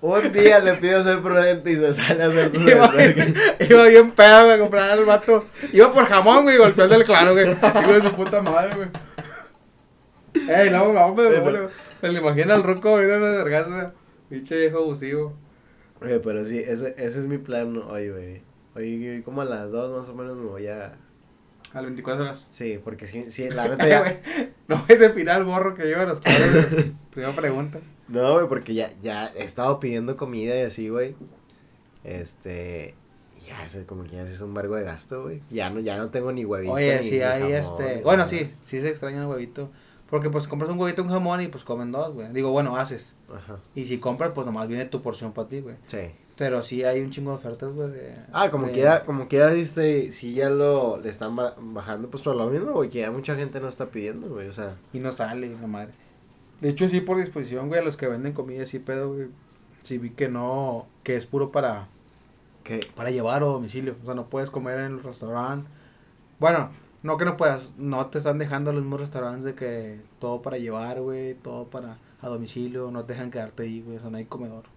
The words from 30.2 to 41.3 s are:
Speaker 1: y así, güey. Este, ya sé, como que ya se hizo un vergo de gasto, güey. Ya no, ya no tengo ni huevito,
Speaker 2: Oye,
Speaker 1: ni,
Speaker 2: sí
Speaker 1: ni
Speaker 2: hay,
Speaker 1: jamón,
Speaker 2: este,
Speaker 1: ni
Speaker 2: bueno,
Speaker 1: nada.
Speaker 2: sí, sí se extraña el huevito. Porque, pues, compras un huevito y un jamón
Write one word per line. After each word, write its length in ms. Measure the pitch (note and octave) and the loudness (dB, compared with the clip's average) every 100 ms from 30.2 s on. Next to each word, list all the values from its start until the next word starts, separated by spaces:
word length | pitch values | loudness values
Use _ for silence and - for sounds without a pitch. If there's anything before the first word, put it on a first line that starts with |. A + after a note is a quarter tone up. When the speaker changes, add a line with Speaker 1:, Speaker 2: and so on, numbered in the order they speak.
| C#3 A#2 A2 B2+ | -10 -8 -6 -6
Speaker 1:
y 60 | |
así, 260 | B2 G#2 A2 | -6 -8 -8
güey. 260 | A#2 C3 C#3+ - _ _ _ _ _ _ _ | -6 -8 -10 -20 _ _ _ _ _ _ _
Este, 920 | - F2+ E2+ _ F#2+ F2 F2 E2+ D2+ - _ _ _ _ - | -16 -14 -16 _ -16 -14 -12 -14 -16 -20 _ _ _ _ -20
ya 220 | - D#2+ | -20 -18
sé, 160 | F#2 | -18
como 200 | F#2 F#2+ | -16 -16
que 120 | F2 F2+ | -16 -16
ya 100 | F2+ | -16
se 60 | |
hizo 140 | F#2 G#2 | -14 -12
un 80 | |
vergo 220 | G2+ G2+ G#2+ | -10 -8 -8
de 60 | |
gasto, 400 | G2 D#2+ - C3 | -8 -14 -14 -14
güey. 180 | C3+ D3+ - | -14 -16 -14
Ya 180 | A2+ F#2+ | -10 -8
no, 120 | G#2 | -8
ya 180 | A2 G2+ | -8 -8
no 100 | A2 | -8
tengo 240 | B2 B2 | -8 -8
ni 120 | B2+ A2 | -8 -6
huevito, 260 | G2 F#2 | -6 -6
Speaker 2:
Oye, 240 | C3 C#3+ C3+ | -2 0 0
Speaker 1:
ni, 60 | |
Speaker 2:
sí 120 | A2+ C3+ | -2 -2
Speaker 1:
ni 40 | |
Speaker 2:
hay, 200 | B2+ C3 | -2 -2
Speaker 1:
jamón, 120 | C#3 C#3+ | -2 -4
Speaker 2:
este, 400 | D3 F2 C3 A#2+ | -6 -8 -8 -4
Speaker 1:
ni 60 | |
Speaker 2:
bueno, 160 | A2+ F#3 | 2 2
Speaker 1:
nada. 20 | E3+ | 2
Speaker 2:
sí, 200 | F3 D3 - | -4 -8 -12
sí 160 | _ C3 | _ -8
se 80 | D3 | -8
extraña 320 | D3 C#3 C#3 | -8 -10 -10
el 60 | C#3+ | -8
huevito. 420 | C3+ A#2+ - C#3 _ _ _ _ | -10 -12 -14 -16 _ _ _ _
Porque, 200 | D3+ D3+ | -6 -4
pues, 180 | D3+ D3 | -6 -8
compras 240 | C#3+ D#3 | -8 -6
un 80 | F3 | -4
huevito 220 | F3+ F3 | -4 -4
y 40 | F3+ | -4
un 40 | |
jamón 300 | F#3 F3+ | -4 -4